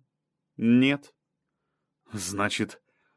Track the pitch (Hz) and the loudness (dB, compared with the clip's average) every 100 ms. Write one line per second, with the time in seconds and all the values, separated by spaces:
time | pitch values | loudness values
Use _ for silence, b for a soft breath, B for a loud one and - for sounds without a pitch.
0 | _ _ _ _ _ - 117 120 135 143 | _ _ _ _ _ -4 2 4 4 0
1 | - _ _ _ _ _ _ _ _ _ | -6 _ _ _ _ _ _ _ _ _
2 | _ 107 90 98 104 - 101 - _ _ | _ -10 -8 -4 -4 -2 -6 -8 _ _
3 | _ | _